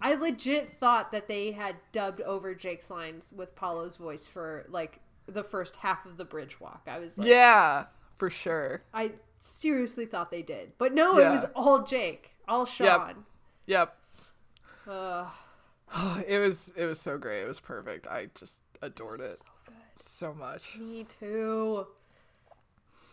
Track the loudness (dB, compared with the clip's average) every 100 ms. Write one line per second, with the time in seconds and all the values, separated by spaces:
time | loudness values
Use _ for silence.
0 | 0 0 0 -2 -2 -2 -2 0 4 4
1 | 2 -6 -6 -6 -6 -6 -8 -8 _ -4
2 | -4 -6 -6 -6 -6 -10 -10 -10 -10 -12
3 | -10 -12 -18 -16 -16 -8 -6 -6 -8 -10
4 | -12 -10 -12 -12 -10 -10 -10 -8 -8 -12
5 | _ _ -12 -10 -8 -8 -8 -6 -4 -4
6 | -8 -16 -12 -12 -12 -16 -18 -18 -14 -12
7 | -12 -2 6 10 12 10 8 4 -4 -16
8 | -18 -6 -4 -4 -4 -2 -4 -8 -8 -6
9 | -6 -6 -20 _ -18 -4 0 0 0 -4
10 | -8 -6 -6 -8 -10 -12 -12 -2 0 4
11 | 6 10 8 8 0 2 6 6 4 -2
12 | -4 -6 -18 _ -4 -2 -2 4 6 6
13 | 2 -10 -20 -20 _ _ 0 2 2 -2
14 | _ -20 -20 _ _ _ -20 -20 -14 -10
15 | -8 -8 -10 -16 -20 _ _ _ -12 -6
16 | -4 -4 -2 2 2 0 -8 -6 -4 -4
17 | -6 -8 -6 -6 -8 -10 -12 -12 -12 -12
18 | -10 -10 -10 -16 -20 -20 _ -16 -16 -14
19 | -14 -12 -12 -14 -20 _ -20 -20 _ -20
20 | -16 -12 -12 -10 -14 -14 -16 -16 -14 -14
21 | -16 -14 -8 -6 -4 -2 -2 -4 -6 -16
22 | _ _ _ _ _ _ _ _ _ _
23 | _